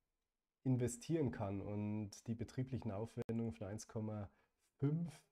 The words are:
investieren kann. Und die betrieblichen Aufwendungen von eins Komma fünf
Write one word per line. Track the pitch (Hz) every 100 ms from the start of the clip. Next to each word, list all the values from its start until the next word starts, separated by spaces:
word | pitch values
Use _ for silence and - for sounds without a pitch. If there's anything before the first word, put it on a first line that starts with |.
| _ _ _ _ _ _
investieren | 131 123 120 - - 160 123
kann. | - 98 98
Und | 98 104 104 107 104 - -
die | 113
betrieblichen | 110 - 131 113 113
Aufwendungen | 98 113 - 117 113 117
von | 110 98
eins | 110 -
Komma | 113 110 107 101 - _ _ _ _
fünf | 139 160 170 - _